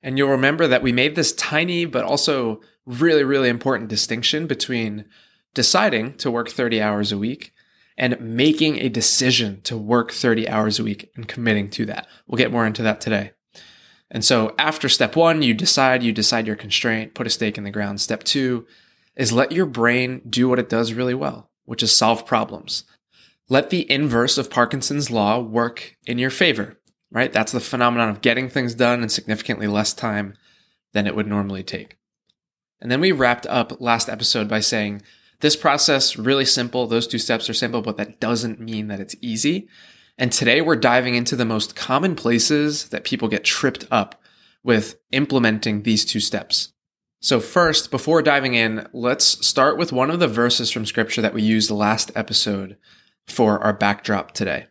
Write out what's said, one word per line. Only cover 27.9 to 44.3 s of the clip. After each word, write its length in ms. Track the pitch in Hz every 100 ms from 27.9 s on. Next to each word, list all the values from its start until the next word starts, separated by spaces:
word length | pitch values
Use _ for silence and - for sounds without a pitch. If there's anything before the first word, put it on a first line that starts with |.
| 120 113
of 140 | 104
getting 260 | 123 117 131
things 260 | 139 123
done 280 | 117 120 123
in 80 | 113
significantly 560 | - - 107 - 113 104
less 260 | 104 107
time 400 | - 117 104 101 101 _ _ _ _ _
than 120 | 104 101
it 80 |
would 120 | 107 104
normally 360 | 101 98 95
take. 360 | 92 92 - _ _ _ _ _ _ _ _ _
And 100 | 120
then 120 | 127
we 100 | 185
wrapped 340 | 156 123 120 -
up 320 | 127 113 -
last 300 | 120 117 -
episode 400 | 110 113 123 104
by 120 | 110
saying, 420 | 107 113 104 101 - _ _ _
"This 140 | 151
process, 600 | 151 160 139 - 139 - -
really 300 | 113 139 135
simple, 400 | - 123 127 120
those 200 | 117 117
two 120 | 117
steps 320 | - 113 -
are 40 |
simple, 280 | 110 120 120
but 160 | 110 104
that 220 | 101 -
doesn't 380 | 110 117 117 110
mean 300 | 113 110 107
that 120 | 98
it's 160 | 98 -
easy." 480 | 123 110 147 180 202 - - _ _ -
And 120 | 127
today 280 | - 120 135
we're 140 | 165
diving 400 | 160 127 123 123
into 220 | 123 120 127
the 80 |
most 320 | 117 113 - -
common 400 | - 131 185 165
places 720 | 117 120 117 151 147 151 -
that 160 | -
people 240 | - 127 113
get 160 | 104
tripped 420 | - - 135 - -
up 320 | 120 98 - _